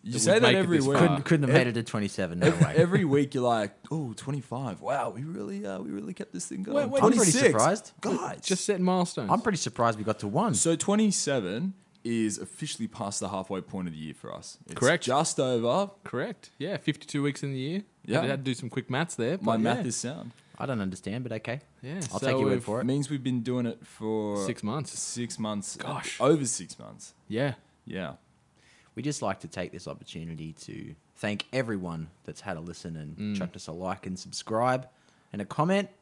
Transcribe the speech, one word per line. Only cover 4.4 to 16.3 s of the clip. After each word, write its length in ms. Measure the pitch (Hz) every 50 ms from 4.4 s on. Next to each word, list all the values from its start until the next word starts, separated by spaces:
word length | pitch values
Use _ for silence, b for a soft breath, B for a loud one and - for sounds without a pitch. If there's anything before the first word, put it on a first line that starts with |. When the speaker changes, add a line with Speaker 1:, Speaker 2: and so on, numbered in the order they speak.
| 113 - - 127 135 120 92 -
Speaker 1:
Wow, 280 | - - - 139 120 113
we 140 | 92 110 139
really, 420 | 156 170 196 202 208 196 202 208
uh, 140 | 98 95 -
we 100 | 190 -
really 240 | - - - - 185
kept 180 | - - -
this 140 | - 180 -
thing 160 | - 131 -
going." 140 | 190 - -
Speaker 2:
Wait, 120 | 285 285 220
wait. 140 | 277 277
Speaker 3:
I'm 60 | - -
pretty 60 | 262
Speaker 1:
Twenty-six. 300 | 233 220 180 143 254 277
Speaker 3:
surprised. 460 | - 139 107 117 156 190 220 - - - -
Speaker 1:
Guys. 400 | - 220 277 254 - - - -
Speaker 2:
Just 220 | - - 190 185 -
setting 180 | - 208 185 185
milestones. 460 | 180 185 185 180 - - - 123 -
Speaker 3:
I'm 80 | 160 226
pretty 180 | - 233 196 156
surprised 400 | - 123 - - 120 117 113 107
we 60 | 104
got 160 | 107 107 -
to 80 | - 101
one. 260 | 101 151 214 226 131
Speaker 1:
So 220 | 101 - 165 165
twenty-seven 1000 | 156 - - 202 208 220 208 185 - - 147 139 131 101 87 98 117 165 196 190 b b b b _ _
is 320 | 117 117 113 110 107 98 -
officially 480 | - - - - 156 147 - - 117 107
past 300 | - - 104 98 101 -
the 80 | 104 92
halfway 300 | 101 95 92 - 101 92
point 280 | 90 - - 95 90 87
of 60 | 80
the 40 | 78
year 140 | 78 78 73
for 180 | - - 53
us. 260 | 50 - - - - _ -
It's 80 | - -
Speaker 2:
Correct. 280 | - 120 131 165 156 -
Speaker 1:
just 360 | 123 123 143 165 165 - -
over. 500 | 139 127 127 117 113 117 131 180 202 190 - _ _
Speaker 2:
Correct. 460 | - - 120 151 226